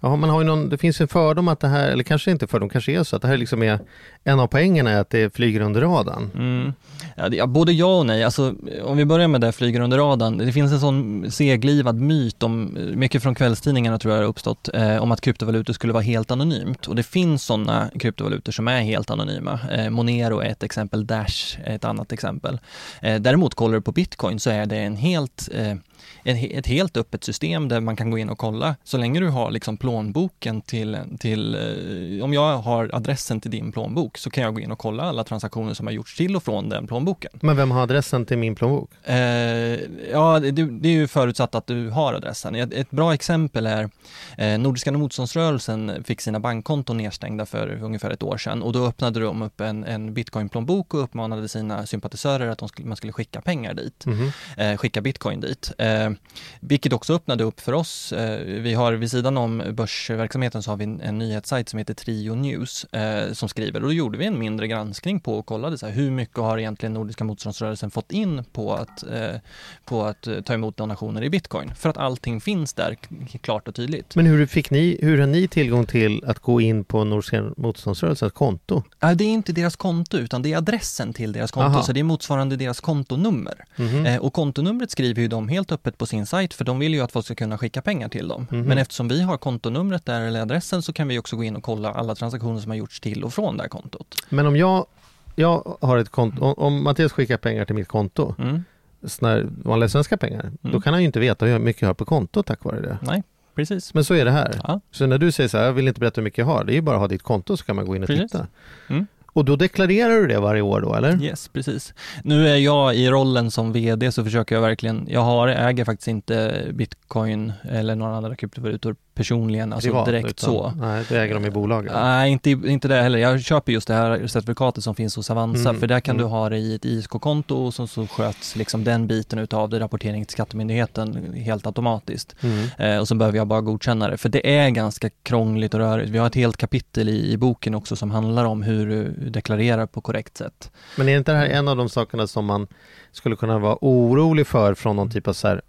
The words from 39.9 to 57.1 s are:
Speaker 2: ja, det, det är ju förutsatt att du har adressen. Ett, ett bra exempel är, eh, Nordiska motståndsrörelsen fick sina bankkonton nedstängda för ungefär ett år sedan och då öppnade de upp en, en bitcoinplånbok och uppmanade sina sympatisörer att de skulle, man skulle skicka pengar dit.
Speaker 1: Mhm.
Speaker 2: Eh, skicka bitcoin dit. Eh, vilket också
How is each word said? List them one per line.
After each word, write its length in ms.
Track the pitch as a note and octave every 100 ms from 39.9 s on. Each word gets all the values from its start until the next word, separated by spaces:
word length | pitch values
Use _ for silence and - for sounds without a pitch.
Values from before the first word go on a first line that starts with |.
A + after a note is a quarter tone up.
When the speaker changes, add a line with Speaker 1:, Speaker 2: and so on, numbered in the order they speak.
| - -
Speaker 2:
ja, 260 | C#3 D#3+ D#3+
det, 100 | C#3
det 360 | C#3 D#3+ A2+ D3+
är 40 |
ju 160 | E3 D3+
förutsatt 460 | - B2 A#2 B2
att 120 | A2+ -
du 240 | A#2+ A#2
har 240 | A#2 D3
adressen. 400 | - - - -
Ett, 180 | A2+ A#2+
ett 180 | - C#3
bra 240 | C3+ E3
exempel 520 | D3+ - E3 D#3 A#2+ A2
är, 240 | G#2+ G#2+ _ - - - -
eh, 200 | A2 G#2+
Nordiska 340 | C3 B2 -
motståndsrörelsen 1120 | C#3+ D3 - B2 E3 E3 C#3 - A2 A2 E2+
fick 160 | - A#2
sina 200 | - G#2+
bankkonton 560 | A#2 A2+ - D3+ C3 A#2
nedstängda 500 | G#2+ - G#2 G#2+ G#2+
för 320 | A2 G#2 G#2+
ungefär 280 | A2 A2 G#2
ett 120 | -
år 140 | G2+ G2
sedan 240 | - A2+
och 100 | A2+
då 140 | A#2+ B2
öppnade 340 | - B2 A2+
de 220 | A2 G2
upp 180 | A2 _
en, 240 | G#2+ G#2+
en 300 | - A2 A2
bitcoinplånbok 800 | A2 A2+ A2 G2+ A#2+ A#2 F#3+ F3+
och 80 | D#3+
uppmanade 460 | C3 A#2+ A2+ A2 G#2+
sina 380 | A2+ G#2+ G#2 G#2+
sympatisörer 600 | A2+ - - C#3+ C#3 A#2+
att 100 | A2+
de 100 | G#2+
skulle, 200 | - C3+
man 80 | G#2+
skulle 160 | A2
skicka 280 | - A2+ A2
pengar 340 | - E3+ A2
dit. 320 | - - - -
Speaker 1:
Mhm. 240 | G#2+ C3 C#3+ - -
Speaker 2:
Eh, 200 | G#2 G#2
skicka 240 | A2+ A2
bitcoin 400 | G#2+ C3+ - A#3
dit. 320 | - C#3 - -
Eh, 320 | A2+ G#2+ A2 G#2+ _ - - -
vilket 320 | - C#3+ C3+
också 220 | B2 -